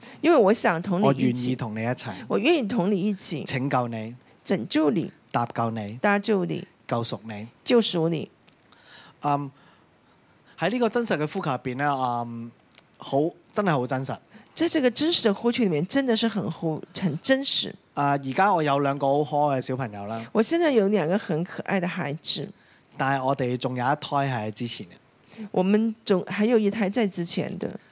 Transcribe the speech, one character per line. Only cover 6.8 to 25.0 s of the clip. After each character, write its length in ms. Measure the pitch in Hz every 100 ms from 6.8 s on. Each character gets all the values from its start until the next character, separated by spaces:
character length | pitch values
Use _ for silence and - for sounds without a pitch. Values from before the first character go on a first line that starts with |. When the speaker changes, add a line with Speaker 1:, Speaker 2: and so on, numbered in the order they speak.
| -
Speaker 2:
救 160 | 120
贖 180 | 117 120
你。 240 | 113 104 113 -
Speaker 1:
救 160 | - 247
贖 300 | 214 175 160
你。 200 | 160 - _ - - _ - - - - -
Speaker 2:
嗯， 280 | 147 143 143 - - - _ _ _ _ _ _ _ -
喺 100 | 165
呢 100 | 247
個 100 | 226
真 160 | 240 233
實 100 | 160
嘅 40 |
呼 220 | 151 196
求 80 | 160
入 80 | 127
邊 180 | 127 127
呢， 180 | 147 135
嗯， 560 | 127 120 117 117 117 - _ - - -
好， 220 | - 139 160 - -
真 100 | -
係 80 | 202
好 160 | 147 127
真 160 | 127
實。 140 | 131 117 - - -
Speaker 1:
在 140 | - 339
這 140 | 320
個 80 | 254
真 220 | - 311
實 140 | 339 -
的 80 |
呼 180 | - 233
求 120 | 240
裡 60 | 208
面， 180 | 147 180
真 180 | 277 269
的 100 | 220
是 120 | 226
很 240 | 208 202
呼-， 300 | - 165 156 - -
很 180 | 185 165
真 220 | - 262
實。 280 | 277 - - - _
Speaker 2:
啊， 160 | - 143
而 60 | 143 135
家 200 | 127 196
我 80 | 175
有 180 | 147 139
兩 180 | 139 139
個 240 | 135 143
好 240 | 147 147 147
可 60 |
愛 60 | 131
嘅 20 |
小 140 | 123 127
朋 160 | 120
友 140 | 101 101
啦。 160 | 113 117
Speaker 1:
我 100 | -
現 180 | 226 339
在 120 | 330
有 160 | 247 196
兩 180 | 208 156
個 100 | 202
很 260 | - 156
可 200 | 175 -
愛 160 | - 190
的 80 | 175
孩 260 | 180 143 151
子。 360 | - - - - - - _ -
Speaker 2:
但 220 | 135 135
係 60 | 131
我 100 | 139
哋 200 | 123 123
仲 200 | 131 127
有 80 |
一 40 | 123
胎 80 | 151
係 320 | - 143 139
喺 220 | 123 107
之 160 | - 120
前 180 | - 92
嘅。 600 | -